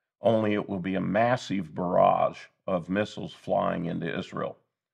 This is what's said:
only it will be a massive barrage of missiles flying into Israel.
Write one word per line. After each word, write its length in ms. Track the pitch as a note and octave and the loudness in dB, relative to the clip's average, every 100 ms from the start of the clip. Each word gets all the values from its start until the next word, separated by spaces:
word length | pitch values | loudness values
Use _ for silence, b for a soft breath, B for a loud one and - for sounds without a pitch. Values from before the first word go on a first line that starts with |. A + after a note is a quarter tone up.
| _ _ | _ _
only 320 | - A2+ G#2+ | 2 2 2
it 160 | G#2 - | 0 -2
will 100 | G2 | -4
be 160 | F2+ | -2
a 60 | F#2+ | -2
massive 760 | F#2 G2 A#2+ B2 - G2 D#2+ | 0 2 4 2 -2 -6 -6
barrage 640 | F#2 F2 F#2 F#2 F2+ - - - _ - | -4 0 6 6 6 0 -2 -14 _ -4
of 240 | F#2 D#2+ | -4 0
missiles 420 | F#2+ G#2+ - - | -2 -2 -4 -10
flying 540 | - - G2 F#2 F2+ E2+ | -12 -2 0 0 -2 -4
into 300 | F2 E2 C2+ | -4 -4 -4
Israel. 420 | - - - - _ _ _ | -6 -6 -6 -8 _ _ _